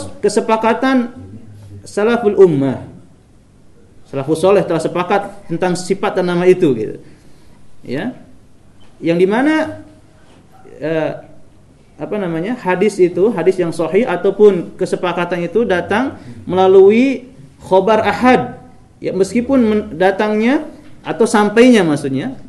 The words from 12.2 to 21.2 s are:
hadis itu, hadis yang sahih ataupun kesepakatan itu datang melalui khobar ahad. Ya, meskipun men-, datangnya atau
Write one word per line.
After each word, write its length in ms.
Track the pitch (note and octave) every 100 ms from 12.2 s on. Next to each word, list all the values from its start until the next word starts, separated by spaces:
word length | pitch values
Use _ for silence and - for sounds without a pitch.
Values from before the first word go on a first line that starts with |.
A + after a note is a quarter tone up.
| F3+ D#3+ F#3+ B3
hadis 400 | F#3 F3+ G#3 -
itu, 320 | F3+ F3 G#3+
hadis 300 | F3+ E3+ F#3
yang 100 | E3+
sahih 380 | D#3 E3 F#3+ B3
ataupun 680 | F3 G3 F#3+ G#3 F3+ - -
kesepakatan 640 | F#3 F#3+ F3+ F3+ F3 F3+
itu 180 | E3+ G#3+ A3
datang 480 | F3+ E3+ G3+ C4+ - - - -
melalui 800 | F3+ F#3+ F#3+ G3 A3+ C4+ B3 - - - -
khobar 400 | - F#3 F#3+ A3
ahad. 580 | G3+ - B3+ A#3 B2 - - - - _
Ya, 160 | -
meskipun 440 | F#3 F#3+ A#3 A#3+ C4+
men-, 260 | A3 G#3+ -
datangnya 720 | D3+ F#3 G3 G#3+ G#3+ A#3 D#4 - - - -
atau 240 | C#3+ -